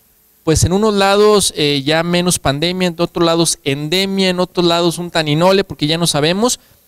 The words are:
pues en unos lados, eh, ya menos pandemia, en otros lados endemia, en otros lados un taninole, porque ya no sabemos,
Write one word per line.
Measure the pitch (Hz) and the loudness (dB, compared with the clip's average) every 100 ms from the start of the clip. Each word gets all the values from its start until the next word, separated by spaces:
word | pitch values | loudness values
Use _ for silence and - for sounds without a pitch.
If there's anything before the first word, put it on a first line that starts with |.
| _ _ _ _ | _ _ _ _
pues | - 156 | -2 0
en | - | 2
unos | 190 220 | 2 2
lados, | 202 196 202 214 208 - 180 | 2 2 4 4 4 0 -2
eh, | 147 143 | -2 -2
ya | 135 160 | 0 -2
menos | 170 175 180 - | 0 0 0 -2
pandemia, | 143 139 170 185 180 | -2 -2 -2 -2 -4
en | 165 | -2
otros | 170 175 170 | -4 0 0
lados | 165 160 - | 2 0 -2
endemia, | 143 139 151 185 196 196 190 | -4 -6 -4 -2 -2 0 0
en | 180 | 0
otros | 180 - | -2 0
lados | 175 170 175 165 | 0 2 0 -2
un | 175 | -4
taninole, | 170 156 147 185 196 | -4 0 2 2 2
porque | 190 143 147 | -2 -4 -4
ya | 165 | -2
no | 165 | -2
sabemos, | 147 151 190 240 - _ _ | 0 0 0 -2 -4 _ _